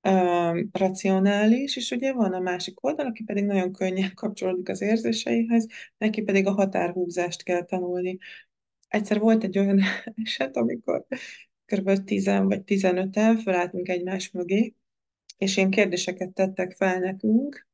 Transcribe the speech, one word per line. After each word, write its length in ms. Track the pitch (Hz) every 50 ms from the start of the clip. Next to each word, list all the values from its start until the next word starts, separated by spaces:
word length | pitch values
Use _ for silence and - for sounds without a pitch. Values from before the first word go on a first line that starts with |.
ö, 600 | _ 196 190 185 180 175 175 175 175 170 170 170 220 214 -
racionális, 1040 | - 190 190 190 190 - 196 190 190 190 202 202 202 214 220 233 254 277 277 -
és 140 | 262 233 -
ugye 220 | 254 240 247 269 269
van 200 | 247 220 190 185
a 80 | 185
másik 440 | 185 185 180 180 - - 180 - -
oldal, 220 | 262 311 311 285
aki 160 | 262 226 - 226
pedig 220 | 214 - 196 202
nagyon 280 | 202 202 196 185 185 185
könnyen 420 | - 196 185 185 190 190 190 -
kapcsolódik 540 | - - 220 - - 185 185 185 180 185 -
az 120 | 190 190
érzéseihez, 880 | 196 202 220 226 226 233 226 220 - 233 233 233 233 226 233 233 220 226 - - - - _ _
neki 240 | 214 214 214 - -
pedig 240 | - 190 196 190
a 60 | 196 196
határhúzást 920 | 196 196 190 190 190 175 175 180 185 180 175 175 180 175 175 170 - -
kell 220 | - 180 175 175
tanulni. 540 | 175 - 180 180 175 180 180 180 185 185 185 - - - - - _ _ _ _ _ _ _ _ _
Egyszer 300 | - 208 208 - 214 214
volt 260 | 208 226 220 220 220
egy 140 | 190 180 196
olyan 220 | 196 196 202 196 190 190 - - -
<laughs> 220 | - 220 - 220
eset, 320 | 220 - - - 269 -
amikor 500 | 254 233 233 - 233 - - - - - _ 262 254 - - - - - _ _ _ _
körülbelül 400 | _ - 196 190 190 196 196 196
tizen 420 | 196 208 196 196 196 196 196 196
vagy 160 | 196 202 202 190
tizenöten 760 | - 208 196 190 185 180 185 190 190 190 208 214 220 226 220
felálltunk 500 | 220 196 185 180 175 180 - 180 180 -
egymás 420 | 185 180 175 185 190 185 185 -
mögé, 440 | _ 180 175 170 196 202 240 254 _ _ _ _ _ _ _ _ _ _ _ _ - _
és 180 | 196 196 190
ilyen 140 | - 190 190
kérdéseket 600 | 190 - 208 185 175 180 - - 185 185 185 180
tettek 420 | 185 - 190 190 190 - 185 185 185
fel 260 | _ 196 190 185 185
nekünk 680 | 185 190 190 190 - 214 214 233 277 285 285 - _ _